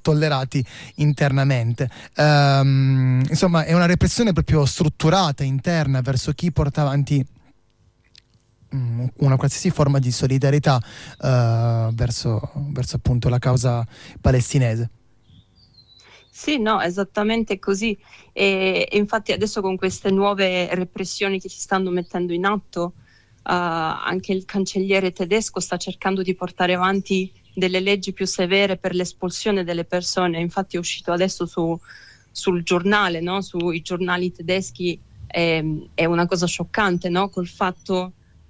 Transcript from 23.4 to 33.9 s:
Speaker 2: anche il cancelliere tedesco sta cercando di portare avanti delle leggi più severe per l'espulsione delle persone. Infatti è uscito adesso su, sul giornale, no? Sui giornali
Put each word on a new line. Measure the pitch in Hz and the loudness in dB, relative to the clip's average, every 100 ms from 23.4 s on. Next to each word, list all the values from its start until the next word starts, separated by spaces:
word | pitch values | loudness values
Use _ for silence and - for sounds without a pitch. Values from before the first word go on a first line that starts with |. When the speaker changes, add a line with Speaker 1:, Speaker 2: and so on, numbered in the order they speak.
| - | -4
Speaker 2:
anche | 180 175 165 160 - - 185 185 | -2 -2 -2 -4 -4 -4 -4 -4
il | 190 | -4
cancelliere | 185 202 185 196 190 190 185 | -4 -4 -2 -2 0 0 0
tedesco | 170 180 214 220 196 | -2 -2 -2 -2 -6
sta | - 180 | -6 -6
cercando | - - 196 190 | -8 -6 -4 -2
di | 185 | -2
portare | 180 180 - 180 | -4 -6 -2 0
avanti | 180 185 196 190 190 190 - _ | 2 0 0 0 -2 -2 -8 _
delle | - 180 185 | -4 -2 0
leggi | 190 202 190 | 0 -2 -2
più | 185 190 | -6 -4
severe | - 180 196 202 185 | -2 0 2 2 0
per | 185 185 | -4 -4
l'espulsione | 180 - 185 - 220 202 | -4 -6 -8 -4 -2 0
delle | 175 170 | 0 -4
persone. | 165 180 180 - 180 165 | -4 -4 -2 0 0 0
Infatti | 170 180 190 | -2 -4 -4
è | 175 | -6
uscito | 175 - - | -6 -6 -2
adesso | 175 190 - 170 | 0 0 -2 -6
su, | - 165 165 - - - - _ | -2 -2 -4 -8 -20 -20 -20 _
sul | - - 175 | -6 -2 -2
giornale, | 170 175 180 208 190 170 | 0 0 2 2 2 -2
no? | 175 190 | -2 -4
Sui | 190 180 170 165 | -4 -4 -2 -4
giornali | 156 | -4